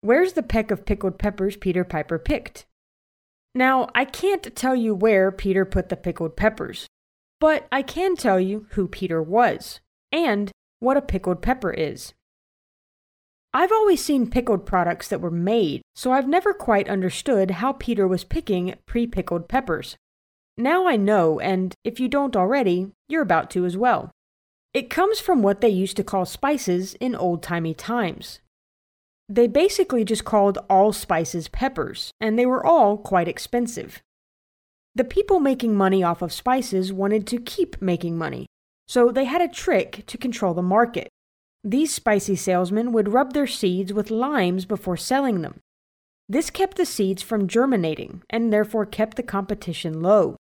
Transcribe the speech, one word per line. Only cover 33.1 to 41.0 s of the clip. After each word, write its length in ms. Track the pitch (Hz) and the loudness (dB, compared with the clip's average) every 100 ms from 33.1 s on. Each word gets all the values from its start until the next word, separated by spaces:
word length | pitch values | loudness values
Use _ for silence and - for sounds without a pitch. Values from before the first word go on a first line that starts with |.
| 185 170 | 0 0
expensive. 760 | - - 240 233 - - - _ _ _ _ _ _ _ _ _ | -6 -4 -2 -2 -6 -12 -16 _ _ _ _ _ _ _ _ _
The 120 | - 254 | -4 -2
people 340 | - 403 381 | 0 2 4
making 360 | 277 254 233 208 | 4 0 0 2
money 280 | 190 190 | 4 4
off 180 | 175 170 | 2 0
of 120 | 175 | -4
spices 580 | - - 262 247 190 185 | -4 0 0 0 -2 -2
wanted 340 | 190 196 214 208 | -2 0 0 -2
to 120 | 240 | -6
keep 420 | 240 - 359 - | -6 -4 -4 -2
making 360 | 190 170 170 165 | -2 -2 -2 -4
money, 300 | 156 127 - _ _ _ _ | -6 -8 -14 _ _ _ _
so 260 | 247 240 | 4 4
they 120 | 240 | 4
had 180 | 262 320 | 0 0
a 60 | 349 | 0
trick 560 | - - 233 - - - | -2 0 0 0 -8 -14
to 100 | - | -8
control 360 | 254 226 190 | -8 -2 -2
the 80 | 170 | 0
market. 460 | 180 202 240 233 | 2 4 2 0